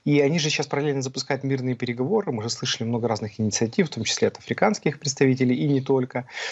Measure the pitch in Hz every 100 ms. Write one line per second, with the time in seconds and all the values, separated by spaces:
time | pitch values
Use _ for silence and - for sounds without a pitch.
0 | - 143 139 170 151 147 139 139 147 139
1 | 131 131 - 135 135 135 127 120 120 120
2 | 131 214 190 120 113 - 123 - 113 117
3 | 113 107 107 - 107 - 113 - 170 -
4 | 110 - 110 - - 110 202 208 156 -
5 | 147 131 135 131 127 127 151 139 135 135
6 | 127 123 127 - -